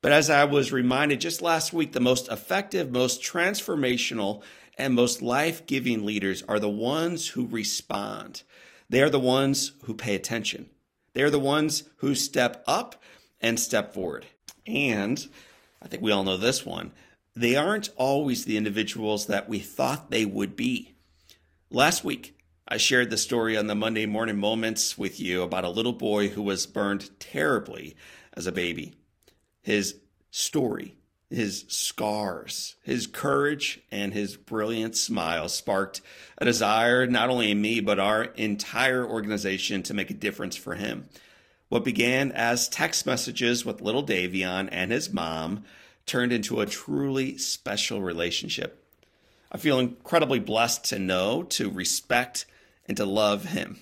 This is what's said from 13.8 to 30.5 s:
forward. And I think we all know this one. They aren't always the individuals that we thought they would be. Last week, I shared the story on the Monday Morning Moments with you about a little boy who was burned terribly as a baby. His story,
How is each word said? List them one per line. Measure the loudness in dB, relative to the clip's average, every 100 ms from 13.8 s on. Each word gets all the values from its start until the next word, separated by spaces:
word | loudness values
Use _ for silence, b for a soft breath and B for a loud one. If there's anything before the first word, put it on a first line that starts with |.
| -2 -6
forward. | -6 -6 -12 _ -20 -18 -6
And | -2 0 0 0 -2 -6 B B B B B
I | -14
think | -4
we | 2
all | 2
know | 2 2
this | 2 0
one. | -4 -8 -10 b b b _ 0
They | 2 4
aren't | 2 0 -4 -2
always | 2 2 2 -2 0
the | 0
individuals | 0 0 -2 -2 -2 -2 0
that | -4 -2
we | -6
thought | -6 -2 -2 -2 -2
they | 0 0
would | 0 -4 -2
be. | -2 -2 -8 _ b b b b b b _
Last | 4 4 4
week, | -4 -6 -8 _ _ _ -6
I | 0
shared | 4 4 2
the | -2
story | 0 0 2 2
on | 0
the |
Monday | 0 0 0 0
Morning | 0 0 0
Moments | 0 0 -2 0 -2 -2
with | -6 -4
you | -2 0
about | 0 -2 -2
a |
little | 0 -2
boy | 0 0 2 2
who | 0
was | -2 -2 -4
burned | -2 -2 -2 -6 _
terribly | -10 0 2 2 -2 -14 -14 -18 B B B
as | -8 -6
a |
baby. | -2 -4 -4 -10 -16 _ _ _ b b _
His | -2 0 0 -6 _ _ _
story, | -6 -2